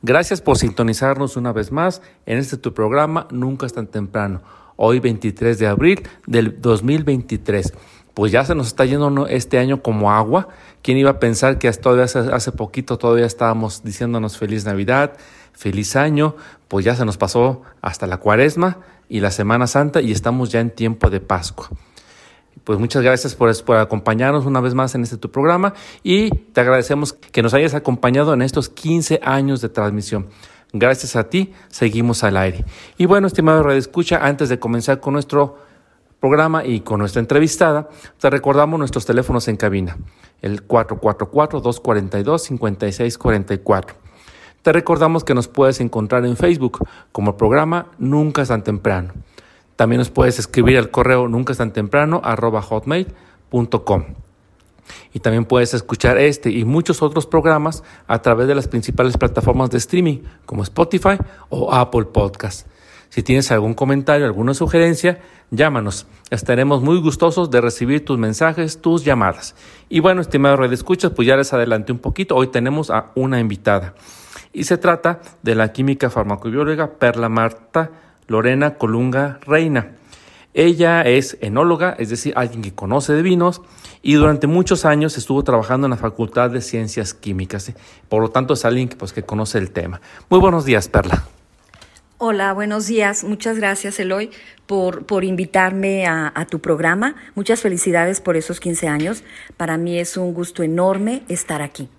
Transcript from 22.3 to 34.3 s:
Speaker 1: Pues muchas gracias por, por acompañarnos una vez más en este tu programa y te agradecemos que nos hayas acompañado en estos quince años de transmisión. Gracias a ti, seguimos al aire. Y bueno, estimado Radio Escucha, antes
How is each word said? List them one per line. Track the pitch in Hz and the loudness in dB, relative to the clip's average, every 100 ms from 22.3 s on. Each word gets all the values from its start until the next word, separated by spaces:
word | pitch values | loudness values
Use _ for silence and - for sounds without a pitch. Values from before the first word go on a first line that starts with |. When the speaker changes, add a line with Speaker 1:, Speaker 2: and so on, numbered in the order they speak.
| _ _ - | _ _ -18
Speaker 1:
Pues | - 104 | -4 -2
muchas | 117 143 | 0 2
gracias | 127 127 135 | 2 2 -2
por, | - 117 110 | 2 2 2
por | - 113 | 2 2
acompañarnos | 107 110 107 110 127 147 135 | 2 0 0 0 2 2 0
una | 131 | 0
vez | 127 123 | 0 0
más | 131 | -2
en | 131 | -2
este | 117 117 | -4 -6
tu | - | -6
programa | 131 147 175 196 196 - - | 0 2 2 0 -4 -20 -10
y | - 190 220 | 0 2 2
te | - - - | -2 -2 2
agradecemos | 123 131 120 143 147 | 4 4 2 -2 -2
que | - - - | -8 -6 0
nos | 117 139 | 2 4
hayas | 160 | 2
acompañado | 143 147 120 123 131 147 | 0 -2 0 2 2 2
en | 135 | 2
estos | 131 147 131 | 0 -2 -6
quince | - 160 165 156 156 | -8 -2 0 0 -2
años | 131 135 139 135 | 0 0 0 -2
de | 113 | -4
transmisión. | - 104 104 98 107 95 - - - _ | -2 -2 -4 -4 -6 -8 -16 -20 -20 _
Gracias | 104 120 131 127 120 | 0 2 2 -2 -4
a | 110 | -2
ti, | 180 190 - - | -2 -2 -8 -20
seguimos | - 117 107 120 113 | -2 0 2 0 0
al | 107 95 | 0 0
aire. | 95 90 - - - _ | 0 -2 -8 -10 -20 _
Y | 175 | 4
bueno, | 196 196 | 4 4
estimado | - 156 160 | 2 4 4
Radio | 147 135 | 4 2
Escucha, | 131 175 170 170 | 0 -4 0 2
antes | 143 | 2